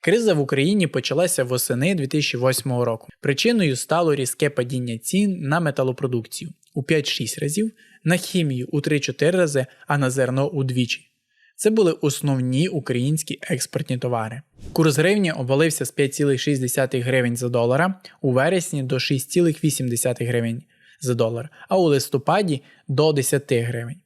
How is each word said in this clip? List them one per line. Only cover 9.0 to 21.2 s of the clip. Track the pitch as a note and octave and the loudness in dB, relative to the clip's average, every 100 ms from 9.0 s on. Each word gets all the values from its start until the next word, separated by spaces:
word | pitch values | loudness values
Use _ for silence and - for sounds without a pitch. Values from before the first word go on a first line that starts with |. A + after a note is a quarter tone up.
| C#3 B2 D3 F#3 | -2 0 2 2
рази, | E3+ C#3+ B2+ _ - | 2 0 -2 _ -2
а | C#3+ | 0
на | C3 | 0
зерно | C3 B2+ C3 C#3+ | 2 0 0 -2
удвічі. | D3 C3+ B2+ A#2+ - _ _ _ _ _ _ | -2 -2 0 -2 -4 _ _ _ _ _ _
Це | G#3+ | 0
були | A3 F#3 | 4 2
основні | - D3+ - D3 C3+ B2+ B2+ F3+ | 2 -2 0 0 0 0 0 0
українські | E3 A#2+ B2 B2+ D#3 - - | -2 -2 -2 0 -2 -4 -10
експортні | - C3+ - - D3+ B2+ | -4 -4 -2 -6 -4 -4
товари. | B2+ A#2+ A2 A#2 - _ - | -2 -2 -4 -8 -16 _ -8
Курс | - D#3+ C#3+ | 2 2 4
гривні | E3+ G#3 F3+ | 4 4 0
обвалився | - B2+ C3+ E3 D#3 B2+ | -2 0 2 2 0 -6
з | |
п'ять | - C#3 | 0 -2
цілих | - C#3+ C3 | 2 0 2
шість | - C#3+ | 0 0
десятих | B2+ - C3 C3 A#2+ | 0 0 0 0 0
гривень | C3 B2 A#2 | 2 0 -2
за | B2 | -2
долара | A#2+ A#2+ C3 F3+ F#3+ - - | 0 2 2 2 -2 -12 -6
у | C#3 | 0
вересні | B2+ D3 F3+ E3 D3 | 2 2 0 -2 -6
до | B2+ C3 | -2 -2
шість | - C#3 - | 0 -2 0
цілих | F3+ E3+ D3+ | 2 2 2
вісім | D#3 - B2+ | 0 0 -2
десятих | A#2 B2+ B2 A#2+ | -2 -2 -2 -2
гривень | A#2+ A#2 A#2 - _ _ _ | -2 -2 -6 -10 _ _ _
за | C3+ | -4
долар, | A#2+ | 0